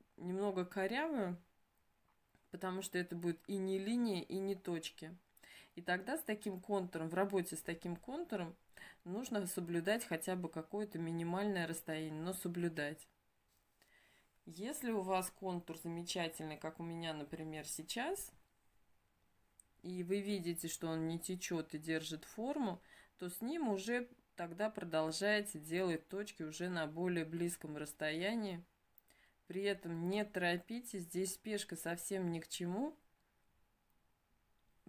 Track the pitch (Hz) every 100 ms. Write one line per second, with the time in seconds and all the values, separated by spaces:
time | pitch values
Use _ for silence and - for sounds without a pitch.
0 | - - 175 185 202 185 180 196 190 247
1 | 320 269 185 175 - _ _ _ _ _
2 | _ _ _ _ _ 180 185 185 190 180
3 | 180 175 170 165 - 196 190 190 196 240
4 | 233 180 - 190 196 190 180 170 - -
5 | 160 175 _ - - - - - 170 180
6 | 190 311 - 214 214 185 - 202 180 165
7 | 160 175 196 196 175 165 - 165 175 170
8 | - 294 349 202 165 - _ - - -
9 | 175 202 254 208 180 - 170 170 175 226
10 | - 165 190 180 170 160 160 208 208 165
11 | 165 165 170 185 208 190 165 165 - 156
12 | 156 156 170 185 180 175 170 160 147 156
13 | - _ _ _ _ _ _ _ _ -
14 | - - _ _ - 165 226 - 247 220
15 | 185 185 185 - 190 175 175 165 170 170
16 | 170 185 165 165 160 151 160 165 170 165
17 | 165 151 147 156 156 156 151 - 160 233
18 | 285 392 - - _ _ _ _ _ _
19 | _ _ _ _ _ _ - _ 175 180
20 | 175 202 202 202 170 170 165 - 165 160
21 | 160 170 - 180 - 170 160 151 160 160
22 | 160 160 - - 240 294 220 175 - -
23 | - - 180 - 233 339 254 196 202 240
24 | 240 - _ - 170 170 214 - 175 160
25 | 160 156 202 214 202 160 156 175 185 165
26 | - 190 208 - 156 156 180 180 151 160
27 | 180 170 160 170 175 - 156 147 151 -
28 | 156 160 190 233 208 175 175 _ _ -
29 | _ - - _ - 180 202 190 170 165
30 | 175 208 208 185 175 175 - 233 240 196
31 | 170 175 190 - 220 208 - 165 165 170
32 | - 190 175 165 - - 175 190 294 311
33 | _ _ _ _ _ _ _ _ _ _
34 | _ _ _ _ _ _ _ _